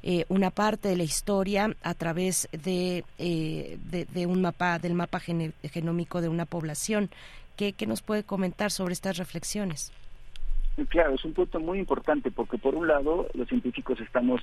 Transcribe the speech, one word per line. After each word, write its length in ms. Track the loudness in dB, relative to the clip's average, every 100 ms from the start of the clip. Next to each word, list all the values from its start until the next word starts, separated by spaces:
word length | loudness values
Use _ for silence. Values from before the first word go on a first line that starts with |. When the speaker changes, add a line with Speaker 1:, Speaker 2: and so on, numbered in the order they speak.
Speaker 1:
eh, 220 | 0 0 2
una 220 | 4 4
parte 400 | 4 2 2 0
de 80 | 2
la 60 |
historia 720 | 2 0 2 2 2 2 2 0
a 120 | -4
través 560 | -2 -2 0 0 0 -2
de, 520 | -4 -2 0 0 -2 -6 -4
eh, 580 | -2 0 0 -4 -6 -8 -6
de, 160 | -6 -4
de 200 | -2 0
un 160 | 2
mapa, 380 | 2 2 0 2
del 160 | 0 0
mapa 240 | -2 -4
gene-, 340 | -2 -2 -2 -6
genómico 580 | -8 -4 0 0 -2 -2
de 80 | 0
una 160 | -2 -2
población. 640 | -4 -4 -4 0 2 0 -4 -18 -18 -14 -4
¿Qué, 180 | -4
qué 140 | -2 -2
nos 140 | -2
puede 220 | -2 -2
comentar 460 | 0 0 0 0 -2
sobre 240 | 0 -2
estas 240 | -2 -2 -4
reflexiones? 760 | -4 -6 -6 -2 -2 -4 -8 -10 -14 -14 -10 -2 2 4 4 4 4
Speaker 2:
Claro, 260 | 4 4 2
es 100 | 0
un 80 |
punto 260 | 0 0 0
muy 200 | -2 -2
importante 520 | 0 0 2 2 0
porque 260 | -2 -2 -2
por 180 | 0 2
un 120 | 4
lado 400 | 4 4 0 0
los 140 | -4 0
científicos 500 | 0 0 -2 -2 -4
estamos 420 | -2 0 2 2